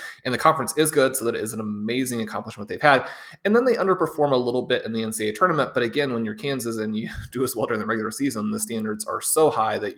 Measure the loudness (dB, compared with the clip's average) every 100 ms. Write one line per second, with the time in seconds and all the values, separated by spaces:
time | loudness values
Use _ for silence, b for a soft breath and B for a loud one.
0 | B B -4 2 4 2 0 2 2 6
1 | 4 2 -2 -2 -4 -4 -6 -4 -2 0
2 | 0 -2 -4 -6 -8 -10 -8 2 4 4
3 | B B B B 2 4 4 2 2 2
4 | 0 2 2 4 2 0 0 -2 0 -4
5 | -4 -2 -2 2 2 2 0 0 0 0
6 | 0 0 -4 -4 -4 -4 -4 -4 -4 -4
7 | -6 -10 -8 -2 -2 0 -2 -2 -2 -2
8 | -2 -2 -4 -2 -4 -2 -4 -4 -4 -4
9 | -4 -4 -2 4 4 4 0 0 -4